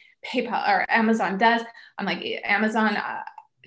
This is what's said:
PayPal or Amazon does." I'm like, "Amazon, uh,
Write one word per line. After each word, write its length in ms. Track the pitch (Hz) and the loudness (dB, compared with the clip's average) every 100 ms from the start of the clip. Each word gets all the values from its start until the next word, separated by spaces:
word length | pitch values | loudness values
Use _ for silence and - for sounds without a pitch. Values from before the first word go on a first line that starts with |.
| - _ - | -20 _ -6
PayPal 420 | - 226 202 - | -4 -2 -2 0
or 180 | 196 - | 0 2
Amazon 480 | 226 220 226 185 190 | 2 4 2 0 2
does." 240 | 226 233 226 - - - | 4 2 -2 -14 -18 -8
I'm 80 | 196 | -6
like, 180 | 165 - - | -4 -6 -6
"Amazon, 540 | - 202 220 226 214 202 | -2 0 2 2 0 0
uh, 240 | - - - - - _ | -4 -8 -12 -16 -20 _